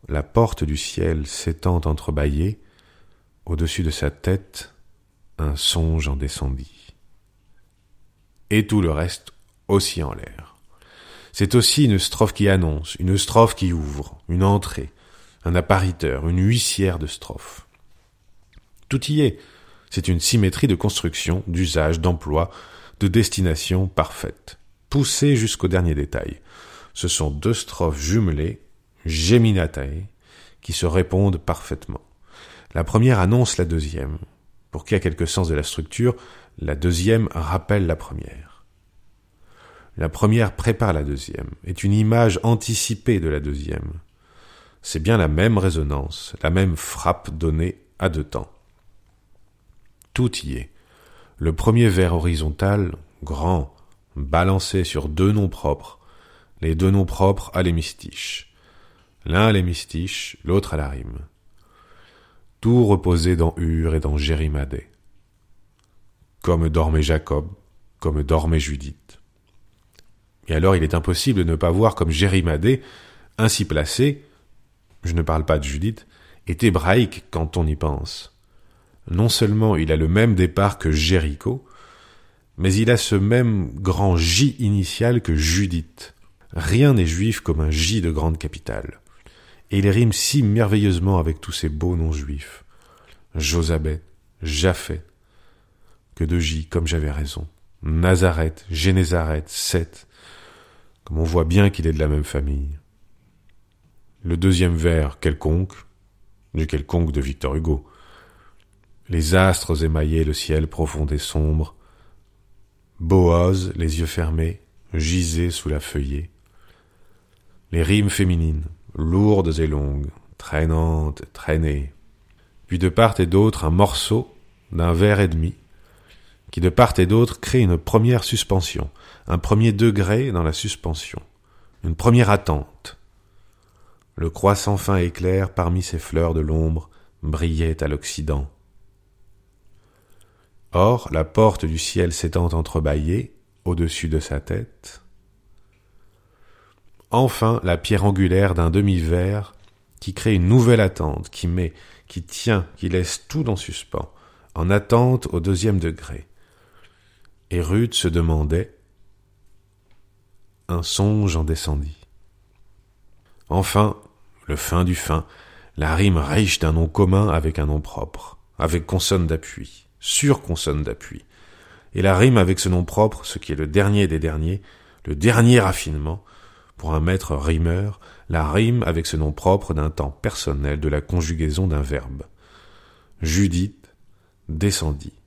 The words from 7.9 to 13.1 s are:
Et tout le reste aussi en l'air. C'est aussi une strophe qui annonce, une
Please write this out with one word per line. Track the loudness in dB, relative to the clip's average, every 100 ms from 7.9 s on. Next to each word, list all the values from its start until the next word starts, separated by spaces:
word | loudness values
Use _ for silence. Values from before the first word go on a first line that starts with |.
| _ _ _ _ _ 0
Et | 0 2
tout | 2
le | 2
reste | 0 -4 -6 -16 -20 _ _ 0
aussi | 0 0 -4
en | -6
l'air. | -8 -14 -18 -20 _ -20 -20 _ -20 -20 -20 -10
C'est | -2 2
aussi | 4 4 4 4
une | 4
strophe | 0 0 0
qui | 2 2
annonce, | 4 2 -2 -8 -6
une | 0